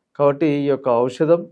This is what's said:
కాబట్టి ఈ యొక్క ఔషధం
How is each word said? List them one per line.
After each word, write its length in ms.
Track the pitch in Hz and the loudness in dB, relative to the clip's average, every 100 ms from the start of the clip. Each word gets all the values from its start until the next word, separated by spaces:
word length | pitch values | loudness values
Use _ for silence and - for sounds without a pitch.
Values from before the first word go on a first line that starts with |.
| _ - | _ -2
కాబట్టి 300 | 143 139 160 | 0 2 0
ఈ 140 | 143 143 | 0 -2
యొక్క 140 | 135 131 117 127 | -2 0 0 0
ఔషధం 360 | - 156 170 208 | -2 0 0 -2